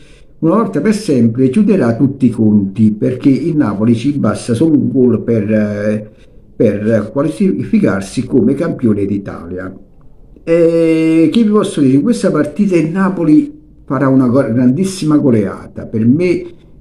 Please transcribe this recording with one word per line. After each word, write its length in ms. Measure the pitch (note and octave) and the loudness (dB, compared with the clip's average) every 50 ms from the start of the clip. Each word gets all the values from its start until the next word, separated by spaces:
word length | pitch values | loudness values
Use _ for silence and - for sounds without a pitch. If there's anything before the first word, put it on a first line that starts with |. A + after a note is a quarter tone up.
| - - - - - - - - | -20 -20 -20 -20 -20 -20 -8 -2
una 160 | D#3+ D#3+ F#3 | 0 2 2
volta 240 | A3 A3+ F#3+ - D3+ | 2 0 -2 -2 -2
per 140 | F#3 A3 G#3+ | 0 0 -2
sempre, 560 | G#3+ - - C#3 B2 A#2 A2+ A2+ B2 C3 C3 | -2 -2 -2 0 2 2 2 2 2 0 2
chiuderà 480 | C3 G#3+ G3+ - - - A#2 A#2 A2+ | 2 2 2 2 2 2 2 0 0
tutti 300 | - C#3+ C3+ - - C3 | 2 0 0 0 0 0
i 20 | A#2 | 0
conti, 640 | - - A2 G#2+ G#2 G#2 G2 F#2+ F#2+ A2+ A2 G#2+ G#2+ | 0 2 2 2 2 2 0 -2 0 0 2 2 2
perché 340 | - C3 B2+ - - - | 0 -2 -4 -2 0 0
il 300 | C#3+ C3 - D3 E3+ D3+ | 0 0 2 0 -2 0
Napoli 360 | D3+ C3 G#2 F#2+ F#2+ A2 A#2+ A#2 | 0 0 -2 -2 0 0 0 0
ci 200 | A2+ - C#3+ C#3+ | 0 0 -2 -2
basta 400 | C#3 G2 A2 - - - - A#2 | -2 -2 -2 -2 -4 -4 -4 -2
solo 240 | - D#3+ E3 D3+ | 0 2 2 2
un 120 | B2+ A#2+ B2 | 2 0 0
gol 320 | C3+ C3+ B2 A#2+ A2 G2+ | 0 2 2 2 2 0
per, 300 | - A#2+ A#2 A2 G2+ G#2+ | -2 -2 -2 -2 0 0
eh, 580 | A2 G#2+ G#2 G#2 G#2 G#2 G#2 G#2+ G#2+ G#2+ - - - - - - - - - - - | 0 0 0 -2 -4 -4 -4 -4 -4 -4 -6 -12 -18 -20 -20 -20 -20 -20 -20 -12 -4
per 540 | - B2 G#2 G#2 G2+ G#2 A2 A#2 G#2 - - | 0 0 0 0 0 0 0 0 0 -2 -4
qualificarsi 1120 | - C#3 D3+ D#3 - - G3+ F#3 - - - - - G#3+ D#3 A#2 G2 G2 G2 - - C3+ A#2 | -4 -4 -4 -4 -2 -2 0 0 0 -2 -2 -2 0 0 2 0 0 -2 -6 -6 -6 -8 -4
come 280 | - D3 B2+ G#2 B2+ C#3 | 0 0 2 2 2 0
campione 520 | - F3 E3 - - B2+ A2 G#2 G2+ G2 | 0 -2 -4 -4 -2 0 0 0 0 -2
d'Italia. 840 | F#2+ G#2 G2 - F#2 D#2+ - E2+ E2+ F2+ F2+ F2+ F#2 - - - - - - - - - - - - - - - E3 | -4 -4 -6 -6 -8 -12 -14 -12 -12 -12 -12 -12 -12 -14 -16 -20 -20 -20 -20 -20 -20 -20 -20 -20 -20 -20 -10 -2 0
E 800 | E3 E3+ E3 E3 E3 E3 E3 E3 D#3+ D#3+ D#3+ D#3+ D#3+ D#3+ D#3+ D3+ | 2 2 4 2 2 2 2 2 2 2 2 2 2 2 2 2
che 120 | - A#3 A3+ | 2 2 2
vi 60 | G#3 | 2
posso 300 | G#3 G#3+ F3+ - - E3 | 2 0 0 -2 -2 0
dire? 180 | C#3 B2+ C3+ | 2 2 2
In 40 | C#3+ | 2
questa 300 | G3 A#3 A#3 - - F#3 | 2 0 0 0 0 0
partita 440 | - D3+ D3 - - - G3+ F#3 F3+ | 0 0 -2 -2 -2 -2 0 0 2
il 140 | E3 D#3 D#3+ | 0 0 0
Napoli 680 | E3+ F#3+ F#3+ F#3 F#3 F3 E3 D3+ D3+ D3+ - - - - - - - - - | -2 -2 -2 -2 -2 0 2 2 4 4 2 0 -6 -16 -20 -20 -20 -20 -10
farà 220 | - C3+ C3 C#3 | -6 -4 -2 0
una 200 | C3+ C3+ C3 C3 | 2 2 2 2
go-, 240 | A#2+ A2+ C#3+ - A2 | 2 2 2 0 0
grandissima 680 | A2+ C3 B2+ B2+ C3 F3 F#3 F#3+ - - D#3 D3+ D3+ | 0 2 2 2 2 0 -2 -4 -4 -4 -2 0 2
goleata. 680 | C#3+ C3 C3 A2+ G#2+ G2 F#2 F2+ - - - - - - | 2 2 2 2 2 0 -2 -6 -12 -16 -16 -16 -14 -10
Per 220 | - - A2 A2+ | -6 -4 0 2
me 360 | A#2 C3 E3 F3+ F3+ E3+ - - - - - - - - - | 2 2 2 2 0 -2 -2 -6 -10 -16 -20 -20 -20 -16 -2